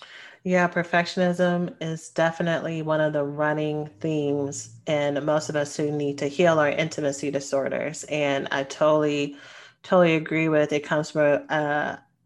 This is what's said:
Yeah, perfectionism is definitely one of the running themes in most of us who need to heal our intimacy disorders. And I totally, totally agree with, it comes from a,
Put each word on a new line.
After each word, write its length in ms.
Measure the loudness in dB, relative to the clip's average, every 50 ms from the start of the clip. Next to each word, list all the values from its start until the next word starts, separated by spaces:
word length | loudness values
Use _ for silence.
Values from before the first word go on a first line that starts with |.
| -20 -20 -20 -20 -20 -20 -16 -10 -4
Yeah, 240 | 0 2 4 4 2
perfectionism 1040 | 2 0 -2 2 2 2 2 0 0 0 0 2 2 2 2 2 2 0 -2 -4 -6 -6
is 280 | -6 -6 -6 -8 -10 -8
definitely 720 | -2 0 0 2 2 0 -2 0 0 -2 -2 -4 -4 -4
one 200 | -2 0 0 2
of 120 | 2 0 0
the 100 | 0 -2
running 680 | -2 -2 -2 0 0 0 0 -2 -2 -2 -4 -6 -8 -10 -8
themes 760 | -4 -4 -2 0 0 0 0 -2 -2 -4 -6 -10 -12 -14 -18 -12 -6 -2
in 360 | -2 0 0 0 -2 -2 0
most 260 | 0 0 0 0 -2
of 60 | -2
us 220 | -2 -2 -4 -4 -4
who 140 | -4 -2
need 260 | -2 -2 -2 -4 -4 -4
to 100 | -4 -4
heal 320 | 0 2 4 4 6 4
our 100 | 4 2
intimacy 600 | 2 0 -2 -4 -4 -4 -4 -4 -4 -4 -4 -4
disorders. 760 | -4 -4 -4 -2 -2 -2 -2 -2 -4 -4 -4 -6 -8 -10 -10
And 420 | -6 -4 -2 0 0 0 -2 -2 -4
I 120 | -4 -4 -4
totally, 720 | -4 -2 2 2 4 4 4 2 2 0 0 -2 -4 -6 -10 -18 -20 -20 -20 -20 -20 _ _ -4
totally 320 | 2 4 6 6 6 4
agree 320 | 2 0 0 0 0 2 2
with, 240 | 4 4 2 2
it 140 | 0 -2 -2
comes 260 | 0 -2 -2 -2 -2
from 320 | 0 2 4 4 4 2 0 -2
a, 500 | -2 -2 0 0 0 -2 -2 -4 -6 -10 -14 _ _ _ _